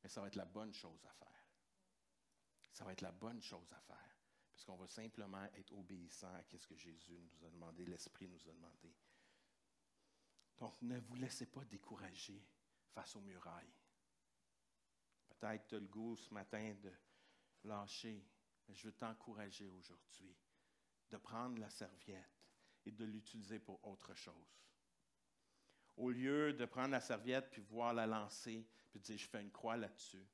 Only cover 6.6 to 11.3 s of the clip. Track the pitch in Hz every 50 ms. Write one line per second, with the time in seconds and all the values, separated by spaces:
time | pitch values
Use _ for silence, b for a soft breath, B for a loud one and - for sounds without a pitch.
6.6 | - - 80 78 - 87 80 82 82 87 87 87 85 82 80 80 82 82 82 85
7.6 | 85 82 82 85 90 87 87 82 - - - - 95 90 90 82 - 82 80 82
8.6 | 82 82 82 - - 82 80 B B B B B B B B B B B B B
9.6 | B B _ _ _ _ _ b b b b b b b b b - _ _ -
10.6 | 120 110 - - 120 120 127 123 113 104 120 123 131 123